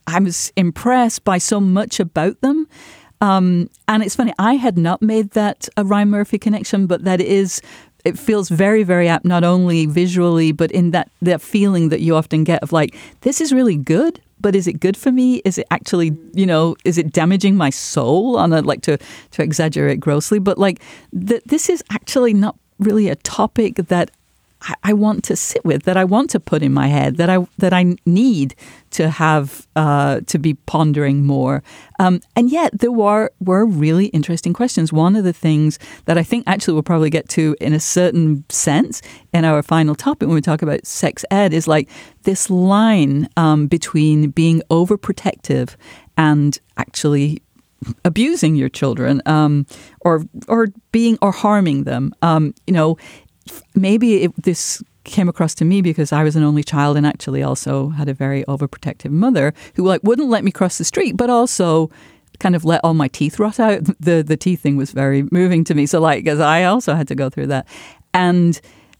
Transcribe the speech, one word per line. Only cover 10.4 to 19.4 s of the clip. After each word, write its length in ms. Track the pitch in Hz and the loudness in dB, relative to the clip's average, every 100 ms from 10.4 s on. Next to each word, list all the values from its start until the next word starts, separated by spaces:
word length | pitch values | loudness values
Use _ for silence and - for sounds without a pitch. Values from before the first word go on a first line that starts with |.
| 160 | 2
but 200 | 151 160 | 0 -2
in 200 | 180 175 | 0 0
that, 180 | 170 - - | 0 -4 -4
that 200 | 175 165 | -2 -2
feeling 480 | - 214 202 185 160 | -2 0 2 2 2
that 120 | 151 | 0
you 140 | 160 160 | 0 0
often 280 | 156 156 | 0 0
get 180 | 156 165 | 0 0
of, 100 | 147 | 0
like, 240 | 165 151 - - - | 0 -2 -4 -20 -6
"This 180 | - 277 | -4 -2
is 140 | 320 | 0
really 240 | 262 247 156 | 2 2 0
good, 420 | 131 165 320 330 _ _ | 0 0 0 -4 _ _
but 140 | 208 196 | 0 0
is 120 | 175 | 0
it 120 | 160 | -2
good 180 | 185 196 | -2 -2
for 140 | - | 0
me? 260 | 254 254 247 - | 2 2 0 -2
Is 120 | 175 | -4
it 80 | - | -4
actually, 440 | 160 - 180 165 156 - | -6 -2 0 0 -2 -6
you 120 | 185 190 | -2 0
know, 300 | 160 165 160 | 2 0 -2
is 140 | - 165 | -2 0
it 160 | 160 | 0
damaging 420 | - 165 190 196 196 | 0 2 2 2 2
my 140 | 151 | 0
soul?" 680 | - - - 120 160 233 240 | -4 -6 -4 0 0 0 0
On 140 | 170 | 2
a, 80 | 160 | 2
like, 200 | 143 143 | 0 -2
to, 160 | - 143 - - - | -2 -4 -4 -20 -14
to 100 | - | -4